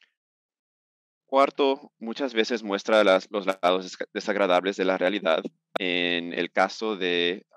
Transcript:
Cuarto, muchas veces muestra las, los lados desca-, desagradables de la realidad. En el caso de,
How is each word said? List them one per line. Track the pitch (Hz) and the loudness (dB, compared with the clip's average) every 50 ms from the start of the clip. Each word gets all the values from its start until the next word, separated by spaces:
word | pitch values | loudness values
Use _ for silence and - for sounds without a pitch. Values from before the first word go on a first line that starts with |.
| 87 _ _ _ _ _ _ _ _ _ _ _ _ _ _ _ _ _ _ _ _ _ _ _ _ | _ _ _ _ _ _ _ _ _ _ _ _ _ _ _ _ _ _ _ _ _ _ _ _ _
Cuarto, | _ - 135 139 139 - - 147 139 135 139 - - _ _ | _ 2 2 2 2 2 0 0 0 0 -2 -6 -12 _ _
muchas | 113 113 113 - 143 131 117 | -10 -10 -6 -6 -6 -2 0
veces | 110 110 - 127 113 110 | 0 0 0 -2 -4 -2
muestra | 107 98 101 - - 110 107 104 | -4 -4 -4 0 2 4 4 6
las, | 98 95 92 92 - | 6 4 4 2 0
los | 104 104 95 | -4 -4 -2
lados | 92 95 95 - 90 92 92 92 | -2 -4 0 0 0 0 0 -2
desca-, | 92 - - - - - | -6 -10 -12 -12 -8 -8
desagradables | 104 - - 101 101 101 92 90 90 87 95 101 | -6 -4 -4 0 0 2 4 4 2 2 0 -2
de | 104 95 | 0 0
la | 92 92 92 | 0 0 2
realidad. | 90 90 101 101 92 82 80 80 - - - _ _ _ _ - | 0 0 0 0 0 0 0 0 0 -6 -12 _ _ _ _ -6
En | 98 90 87 90 87 87 87 87 85 87 78 | -4 -2 0 0 0 0 -2 -2 -4 -6 -6
el | - 87 85 | -6 -6 -4
caso | - 101 95 95 - - 113 110 107 | 0 0 0 0 0 -4 -6 -6 -4
de, | 92 92 90 87 87 87 87 90 95 - _ _ | -4 -2 -2 0 0 0 -2 -2 -4 -10 _ _